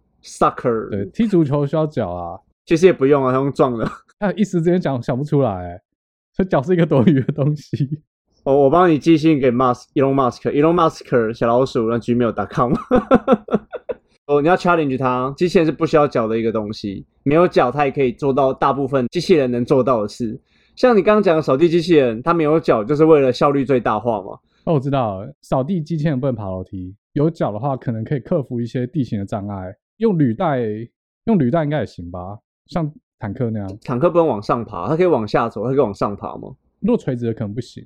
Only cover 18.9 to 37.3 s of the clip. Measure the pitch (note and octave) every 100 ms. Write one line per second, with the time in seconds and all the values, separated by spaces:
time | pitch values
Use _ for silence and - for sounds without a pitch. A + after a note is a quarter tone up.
18.9 | C3+ A#2+ F3 D#3+ E3 B2+ A#2+ A#2+ C#3 B2
19.9 | A#2 G#2 - A#2 - _ _ _ - B3+
20.9 | G#3+ F#3+ G#3+ F#3+ D#3+ D3+ C3+ E3+ E3+ E3
21.9 | D#3 B2+ A2+ E3 E3+ D3 D#3+ E3 A#2+ G#2+
22.9 | D3 D#3+ D3+ C3 A#2+ C#3+ C#3+ C3 B2+ A#2+
23.9 | G#2+ A#2 G#2+ G2 - _ _ - D3+ C#3
24.9 | C3+ A2+ F#2+ B2+ - - C#3 D3+ F#3 D3+
25.9 | E3 D#3+ C3 C#3 A2+ G2 F#2 F#2 F#2+ F2+
26.9 | G#2 _ C#3+ D3+ - C#3 G#2+ C#3 C3 -
27.9 | A2+ A2+ C#3+ - E3+ B2+ A#2+ A#2 C3 B2
28.9 | D#3+ A#2+ G#2+ G2 A2 G2+ G2 F#2 - _
29.9 | - A3+ E3+ C3 A2 E3+ C3 A2 G#2+ A#2+
30.9 | _ _ _ - G3+ A#2+ E3 D3 D3 G2
31.9 | - E2+ F2+ F#2 G#2 _ _ _ F3+ D3+
32.9 | - _ - A2 G2 A#2 A2 F#2+ G#2 -
33.9 | B2 F3 E3+ D#3+ G#2 G2+ B2+ G#2+ F#2 F#2+
34.9 | D#3+ F3+ C3+ G#2 D3+ A#2 G#2+ A#2 C3+ A2+
35.9 | G2+ A#2 G2+ G#2 A2 G#2+ - _ _ G3+
36.9 | A#3+ - B2 A#2